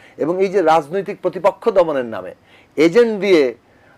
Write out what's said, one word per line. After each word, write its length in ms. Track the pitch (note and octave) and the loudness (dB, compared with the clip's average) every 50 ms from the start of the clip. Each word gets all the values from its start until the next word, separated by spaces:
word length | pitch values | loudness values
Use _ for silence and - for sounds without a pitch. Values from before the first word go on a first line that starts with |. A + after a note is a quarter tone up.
| - - _ | -20 -16 _
এবং 240 | - C3 D3+ F3+ F#3 | -6 -4 -4 -2 -2
এই 60 | G3 | -2
যে 140 | G3 F3+ G3+ | -2 0 0
রাজনৈতিক 600 | E3 D#3 D#3+ E3 D3 C#3+ F3 G3+ F3 G3+ F#3+ - | 2 2 2 2 0 -2 -6 -8 -8 -8 -8 -8
প্রতিপক্ষ 480 | - F3+ D#3 F#3 E3 G3 F3+ - - A#3 | -8 -8 -4 -2 -2 -2 -2 -2 -4 -2
দমনের 360 | G3 F#3 E3+ D#3+ C#3+ C3+ B2 | 2 2 2 0 0 -4 -6
নামে 300 | A#2 A2 F#2+ F2+ F2+ - _ _ _ _ _ _ _ _ | -6 -8 -12 -12 -14 -16 _ _ _ _ _ _ _ _
এজেন্ট 460 | - D#3 E3+ F3 A#3+ A#3+ A3+ G#3+ G3 | 0 2 2 4 4 2 2 0 -2
দিয়ে, 340 | F3+ G3+ F#3 D#3 C3+ B2 A2 - _ _ _ _ _ _ _ | 0 2 4 4 2 2 -2 -8 _ _ _ _ _ _ _